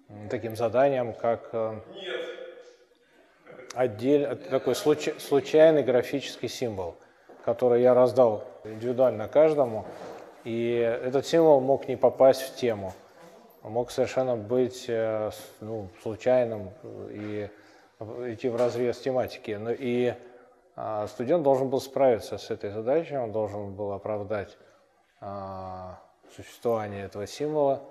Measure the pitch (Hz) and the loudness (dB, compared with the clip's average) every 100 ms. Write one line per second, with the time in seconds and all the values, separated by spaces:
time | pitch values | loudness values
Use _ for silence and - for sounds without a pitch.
0 | - 104 104 123 113 110 120 117 139 131 | -20 -16 -8 -6 -6 -4 0 4 2 2
1 | 120 107 117 113 - 113 110 110 - - | -2 -4 -2 -2 -4 -6 -6 -6 -14 -14
2 | - - - - - - - - _ _ | -10 -8 -10 -12 -16 -20 -20 -20 _ _
3 | _ _ _ _ - - - 117 127 104 | _ _ _ _ -20 -20 -10 -2 -2 0
4 | 123 147 135 123 - 131 131 120 151 151 | 2 2 2 -6 -4 -2 0 0 2 2
5 | 156 147 - 143 - 156 160 156 123 123 | 0 -6 0 0 4 8 8 8 4 2
6 | - 139 - - 120 - 123 101 90 - | 2 -4 -8 -8 -8 -4 -6 -4 -8 -10
7 | _ _ - - - 117 123 120 123 123 | _ _ -20 -8 -4 2 4 6 6 8
8 | 127 110 120 107 - - 107 107 117 123 | 6 6 6 4 -6 -16 -14 -8 -4 2
9 | 127 110 104 143 156 147 127 110 - - | 2 2 0 4 6 4 0 -2 -8 -14
10 | - - - - 120 117 117 120 117 120 | -14 -16 -18 -14 -6 -2 0 2 0 0
11 | 127 135 131 165 160 139 131 135 - 123 | -2 -2 2 6 8 6 6 0 0 2
12 | 123 - 131 127 - - 123 107 95 92 | 2 6 6 6 0 -4 -2 -2 -6 -12
13 | - - - - - _ 110 110 123 - | -20 -20 -20 -20 -20 _ -8 -6 -4 -2
14 | 120 - 131 120 104 127 123 - - 113 | -2 0 -2 -2 -2 0 0 -2 -6 -2
15 | 110 107 107 - - - 107 110 95 - | -2 -2 -4 -8 -16 -16 -10 -10 -10 -12
16 | 113 104 123 127 117 110 110 - 113 107 | -10 -4 2 2 2 -4 -10 -16 -18 -14
17 | 104 107 104 104 101 - - _ _ - | -14 -10 -8 -8 -10 -14 -20 _ _ -16
18 | 107 123 123 110 123 117 123 117 123 113 | -14 -10 -10 -4 -2 0 0 0 -2 -2
19 | 139 127 104 - - 101 110 120 135 123 | -2 -2 -2 -6 -10 -8 -6 -4 -2 0
20 | 123 110 - - - _ _ - 110 107 | 0 -2 -10 -20 -20 _ _ -12 -6 -6
21 | 104 - 123 175 139 131 131 131 - 131 | -6 -4 0 2 4 2 2 -2 -2 2
22 | 135 110 - 101 - 110 104 104 110 151 | 4 4 -2 -10 -8 -8 -8 -6 -2 0
23 | 160 143 117 107 107 104 101 98 104 98 | -2 -6 -4 -4 -4 -6 -10 -8 -6 -6
24 | 113 107 98 107 92 - _ _ _ _ | -6 -6 -4 -6 -6 -14 _ _ _ _
25 | _ _ 104 101 95 95 95 92 92 90 | _ _ -12 -10 -10 -12 -12 -12 -14 -16
26 | - _ _ - - - 120 113 107 101 | -20 _ _ -20 -20 -6 -2 0 -2 -8
27 | 98 104 101 - 147 151 139 131 - | -10 -8 -8 -6 -2 2 2 2 -4